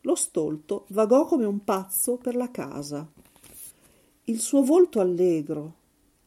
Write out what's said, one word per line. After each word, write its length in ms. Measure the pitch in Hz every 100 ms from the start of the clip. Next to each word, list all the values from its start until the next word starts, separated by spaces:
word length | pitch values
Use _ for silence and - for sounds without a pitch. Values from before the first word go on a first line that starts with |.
lo 120 | 262
stolto 720 | 339 - 175 156 151 - 202 -
vagò 380 | 196 214 262 277
come 180 | 311
un 180 | 214 202
pazzo 520 | - 190 190 - - 247
per 180 | 247
la 160 | 240 247
casa. 580 | 220 139 139 143 147 156 _ _ _ - - - - _ _ _ _
Il 160 | - 226
suo 220 | - 277
volto 380 | 254 339 359 220
allegro, 720 | 185 175 180 160 151 151 156 - _ _ _ _